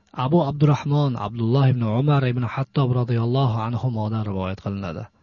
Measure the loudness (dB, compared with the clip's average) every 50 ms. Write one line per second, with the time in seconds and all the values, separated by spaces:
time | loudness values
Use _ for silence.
0 | _ _ -6 -4 0 2 2 2 2 0 2 2 4 4 4 2 0 0 0 2
1 | 2 0 0 -2 -4 -6 -4 -2 0 2 2 4 4 4 4 2 0 0 0 0
2 | 2 2 2 2 2 0 0 -2 -4 -4 -4 -6 -6 -4 _ 0 0 2 2 0
3 | 0 0 0 0 0 0 2 2 2 2 0 -2 -2 -4 -4 -4 -2 -2 -2 -2
4 | -4 -2 -2 -4 -4 -4 -4 -4 -4 -4 -6 -6 -6 -6 -6 -6 -6 -8 -8 -10
5 | -12 -14 _ _